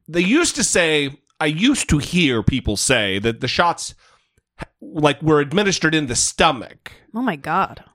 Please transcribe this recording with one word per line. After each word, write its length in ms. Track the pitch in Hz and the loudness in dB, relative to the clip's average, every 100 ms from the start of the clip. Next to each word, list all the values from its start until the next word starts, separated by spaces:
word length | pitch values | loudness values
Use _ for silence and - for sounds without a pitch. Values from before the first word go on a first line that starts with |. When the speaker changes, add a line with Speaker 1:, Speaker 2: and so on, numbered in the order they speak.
| - | -6
Speaker 1:
They 100 | 170 | -2
used 340 | 185 302 339 277 | 2 2 2 -2
to 80 | |
say, 520 | - 196 165 151 139 143 _ - | 0 2 2 0 -2 -8 _ -4
I 60 | 156 | -2
used 420 | 156 254 269 - | 2 0 0 0
to 100 | 151 | 0
hear 420 | - 180 139 113 | 0 0 2 2
people 340 | - 127 - 101 | 0 -2 -4 -4
say 440 | - 123 98 98 | 0 0 0 0
that 200 | 113 113 | -2 -2
the 80 | 127 | -4
shots, 460 | - 170 - - - _ _ _ _ _ _ - _ | 0 0 0 -10 -16 _ _ _ _ _ _ -20 _
like, 400 | - 165 147 143 | -10 0 2 2
were 180 | 156 151 | 2 2
administered 540 | 143 180 208 - 160 | 4 0 0 0 0
in 140 | 160 131 | 0 -2
the 80 | 113 | -2
stomach. 800 | - - 170 123 87 - - - _ | -4 2 2 2 -10 -18 -20 -20 _
Speaker 2:
Oh 80 | 220 | -4
my 140 | 254 147 | -4 -4
God. 480 | 156 175 180 - - | -4 -2 -2 -6 -20